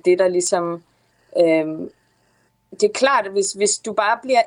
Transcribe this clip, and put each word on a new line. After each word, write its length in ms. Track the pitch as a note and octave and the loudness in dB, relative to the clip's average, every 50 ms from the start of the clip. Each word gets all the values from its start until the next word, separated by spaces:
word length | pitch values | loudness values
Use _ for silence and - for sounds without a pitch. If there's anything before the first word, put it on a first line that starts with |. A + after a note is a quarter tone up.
| - | 2
det, 140 | F3+ F3+ F3+ | 2 4 4
der 80 | F#3+ F#3 | 4 2
ligesom... 560 | F3+ F3+ F3 - - F3+ E3+ E3+ E3+ E3+ - _ _ _ _ _ _ _ _ _ - - | 2 0 -2 0 0 -2 -2 -2 -6 -8 -12 _ _ _ _ _ _ _ _ _ 0 2
Øhm, 500 | F3 E3 D#3+ D#3+ D#3 D#3 D#3 D#3+ - - - _ _ _ _ _ _ _ _ _ _ _ _ _ _ _ | 2 4 4 2 0 -2 -4 -8 -10 -12 -14 _ _ _ _ _ _ _ _ _ _ _ _ _ _ _
det 120 | - - G#3+ | -6 -2 -2
er 100 | G#3 G#3+ | -2 0
klart, 320 | - B3 C4+ C#4 B3 G3+ | 0 0 2 2 0 0
at 60 | G3 | -2
hvis, 200 | G3 G3+ F#3+ F#3+ - | -2 -4 -2 -2 -2
hvis 240 | G3 G#3 G3 - - | -2 -2 -2 -2 -4
du 160 | - A3+ G3+ | -6 -6 -4
bare 260 | A3 G#3 G3+ A#3 A3+ - | -2 0 0 0 -2 -2
bliver 180 | C4 B3+ A#3 A3+ | 0 2 2 2